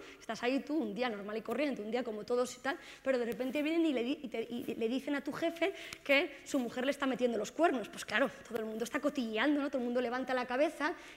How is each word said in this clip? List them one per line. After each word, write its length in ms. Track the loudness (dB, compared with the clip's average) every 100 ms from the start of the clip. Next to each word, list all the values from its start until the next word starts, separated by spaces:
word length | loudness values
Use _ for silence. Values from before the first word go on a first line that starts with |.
| -4 -12
Estás 240 | -8 -2
ahí 160 | 0 0
tú, 180 | 0 0
un 160 | 0
día 160 | -2 -2
normal 280 | -2 -6 -6
y 60 |
corriente, 380 | -4 0 0 -2
un 120 | -2
día 100 | -2
como 220 | -2 -6
todos 320 | 0 0 0 -2
y 20 |
tal, 160 | -4 -4 -8 -4
pero 160 | 0 2
de 40 |
repente 380 | 0 -2 -2 0
vienen 240 | 2 4 4
y 60 |
le 100 | 2
di-, 160 | 0 -2
y 80 | -4
te, 140 | -6
y 320 | -4 -6 -4
le 140 | -2 0
dicen 260 | 0 0
a 80 | -2
tu 80 | -2
jefe 400 | -2 -2 2 0 -2 -10 -6
que 380 | 4 4 4 -4
su 140 | -2 0
mujer 260 | 0 0
le 60 | 0
está 160 | 2 0
metiendo 320 | 2 2 2
los 140 | -2
cuernos. 360 | 4 4 4 -2
Pues 160 | -8
claro, 240 | 0 2 2 0 -8
todo 100 | -6
el 60 |
mundo 180 | -4 -4
está 160 | -2 0
cotilleando, 640 | 0 0 0 2 4 4
¿no? 80 | 2
Todo 100 | 0
el 60 |
mundo 160 | 0 0
levanta 340 | 0 -2 0
la 100 | -2
cabeza, 480 | 0 2 2 2 -2 -2 -10